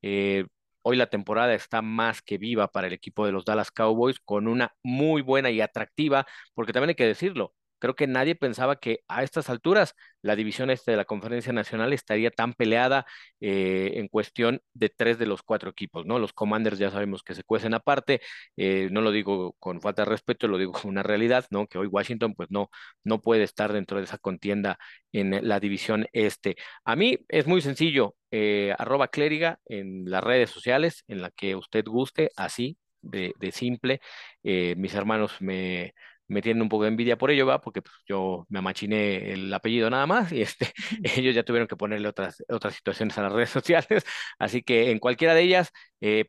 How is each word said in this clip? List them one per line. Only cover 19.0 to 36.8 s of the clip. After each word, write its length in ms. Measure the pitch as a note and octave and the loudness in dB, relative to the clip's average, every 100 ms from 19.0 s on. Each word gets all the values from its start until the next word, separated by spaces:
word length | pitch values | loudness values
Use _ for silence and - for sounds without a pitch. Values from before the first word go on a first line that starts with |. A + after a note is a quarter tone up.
lo 100 | A2 | 2
digo 440 | G#2 G2 G2 F2+ - | 0 0 -2 -4 -8
con 220 | - F2 | -10 -6
falta 240 | G#2 G2 | -4 -2
de 60 | G#2 | 0
respeto, 360 | F2 - A#2+ A2+ | 0 -2 -2 0
lo 120 | F#2 | 0
digo 120 | F#2 | -2
como 200 | E2+ G#2 | -4 -6
una 120 | G2 | -4
realidad, 440 | G2+ G#2 A#2 B2+ B2 | 0 2 4 2 0
¿no? 160 | G2+ G#2 | -4 -4
Que 120 | F2+ | -4
hoy 100 | G2+ | -2
Washington, 460 | G2 G2+ A#2 A#2 | -2 -2 -2 -2
pues, 180 | G#2 E2+ | -4 -6
no, 180 | G2 G2+ - - - | -4 -4 -8 -20 -10
no 180 | - A2 | -2 0
puede 220 | A2+ A2+ | 4 4
estar 300 | G2+ - G#2+ | 4 0 -2
dentro 260 | G#2 F#2+ G2 | -2 -2 -4
de 60 | |
esa 140 | F#2+ - | -6 -6
contienda 600 | - F#2 G2+ G2+ G2+ F2+ - - _ | -6 -6 -2 -2 -2 -4 -10 -20 _
en 380 | A2 G2 G2 A2+ | -2 0 0 0
la 100 | G2+ | 0
división 480 | G2+ G2 - G#2+ A2 | 0 -4 -2 -2 -2
este. 420 | A#2 G#2+ - G2+ F#2 - - | 0 0 0 -6 -6 -10 -12
A 100 | - | -4
mí 240 | A#2+ A3+ - - | 2 2 0 0
es 200 | D#3+ C#3+ | 0 4
muy 140 | F3+ | 2
sencillo, 520 | C#3 C3+ D#3+ C#3 G#2 - - | 2 0 2 2 0 -2 -6
eh, 460 | A2+ G#2 G#2 G2+ G2 | -2 2 2 0 -2
arroba 300 | A2+ C#3 C3+ | 0 0 0
clériga 500 | - D3 D3+ E3 - | 0 0 0 -2 -4
en 440 | - G#2+ G2 F#2+ F2+ | -10 -10 -8 -8 -4
las 140 | F#2 | -2
redes 280 | G2+ B2+ A2+ | 2 4 4
sociales, 520 | - - C3 E3 - - | 0 0 2 2 -2 -12
en 120 | G2+ | -10
la 120 | F2+ | -10
que 240 | - G2 F#2+ | -8 -6 -6
usted 280 | - A2 | -4 -2
guste, 460 | G#2+ A2+ C3+ - D#3+ - | 0 0 -2 0 -2 -2
así 420 | F#2+ - B2+ E3+ _ _ | -6 -4 -6 -6 _ _
de, 340 | - G2 F2+ - | -10 -6 -6 -6
de 100 | F#2+ | -8
simple. 500 | - B2 B2 B2+ C3+ - - - - | -4 -4 -2 -2 -2 -4 -20 -20 -10
Eh, 300 | - F#2 F2 F2 | -2 0 0 -2
mis 180 | F#2+ | -4
hermanos 460 | G2+ G2 A2 G#2 - | -2 0 0 0 -4
me, 540 | F#2+ F#2+ F#2 F2+ F2 - - - - | -6 -4 -4 -6 -8 -14 -20 -20 -6
me 140 | G#2 | -4
tienen 200 | A2+ A2+ | 0 2
un 60 | A2+ | 2
poco 160 | G#2+ | 2